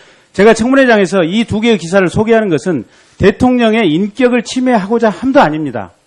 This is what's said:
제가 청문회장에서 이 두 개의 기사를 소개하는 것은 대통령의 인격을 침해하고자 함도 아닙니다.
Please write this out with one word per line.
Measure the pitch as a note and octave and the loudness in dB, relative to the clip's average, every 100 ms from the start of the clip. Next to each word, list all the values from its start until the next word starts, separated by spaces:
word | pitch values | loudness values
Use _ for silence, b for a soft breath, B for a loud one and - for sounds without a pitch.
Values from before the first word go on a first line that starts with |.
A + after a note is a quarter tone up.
| B B B | B B B
제가 | - G#3 | 0 2
청문회장에서 | G#3+ A3+ C4+ C4 G#3+ F#3 G3 | 2 2 2 2 2 2 0
이 | E3 G#3 | -2 -2
두 | A3+ G#3 | -4 -2
개의 | A#3 G#3+ | 0 -2
기사를 | E3 G3 F3+ | 0 0 0
소개하는 | - A3 A3+ G#3+ | -2 0 0 0
것은 | D3+ F#3 D3+ G2 b b b | -2 -2 -4 -6 b b b
대통령의 | F#3 G3 B3+ B3 A3+ G#3+ G3+ | 0 2 0 2 0 0 0
인격을 | D#3 G3+ - B3 A#3+ | 0 -4 -2 0 0
침해하고자 | - B3+ B3+ A#3+ F#3+ A#3 A3+ | -2 -4 0 0 0 -2 -2
함도 | - B3+ C#4 | -2 0 2
아닙니다. | F3+ D#3 D3 A2+ F#2 _ | 2 0 -6 -8 -12 _